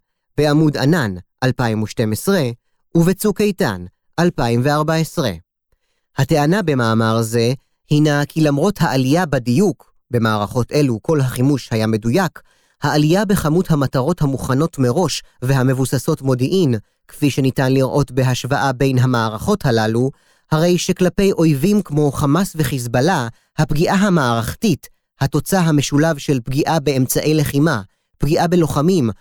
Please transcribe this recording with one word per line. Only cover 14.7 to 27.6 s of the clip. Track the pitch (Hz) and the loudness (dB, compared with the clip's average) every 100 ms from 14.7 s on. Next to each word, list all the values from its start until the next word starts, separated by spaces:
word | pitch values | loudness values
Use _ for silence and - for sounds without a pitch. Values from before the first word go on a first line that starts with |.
| - | 0
מראש | 123 139 165 - - _ | 0 2 -2 -4 -10 _
והמבוססות | 123 131 127 131 131 135 - 156 | -2 0 0 0 -2 -2 -2 -2
מודיעין, | 135 127 143 190 151 110 - _ _ | -2 -2 0 0 0 0 -6 _ _
כפי | - 147 | -4 -2
שניתן | - 135 - 131 | 0 0 0 0
לראות | 135 131 - 139 | 2 0 0 -2
בהשוואה | 131 127 123 127 135 135 | 0 0 -2 -2 -2 -2
בין | 127 135 127 | 0 0 2
המערכות | 127 123 113 110 - 208 139 | 2 0 -2 -4 -2 -2 0
הללו, | 113 110 113 135 - _ _ _ | 0 0 0 -2 -6 _ _ _
הרי | 156 175 180 | 0 2 0
שכלפי | - 180 180 - 196 | -2 0 0 2 0
אויבים | - 156 139 175 208 | 2 2 2 2 0
כמו | - 147 147 | 0 0 0
חמאס | - 143 160 190 156 | 0 0 0 0 -2
וחיזבאללה, | 131 135 120 117 160 170 117 - _ - | -4 -2 -2 0 0 0 -4 -10 _ -4
הפגיעה | 156 151 180 196 | -2 0 2 2
המערכתית, | 208 170 123 117 120 - 226 135 - _ _ _ | 2 2 2 0 -4 -4 -2 -2 -6 _ _ _
התוצא | 135 151 - 190 | -2 -2 -2 0
המשולב | 165 151 - 143 160 143 | 2 2 0 0 0 0
של | - 135 | -2 -4
פגיעה | 120 135 - 160 | -2 -4 0 0
באמצעי | 143 135 127 143 147 | 0 0 0 0 0
לחימה, | 156 135 139 | 0 0 0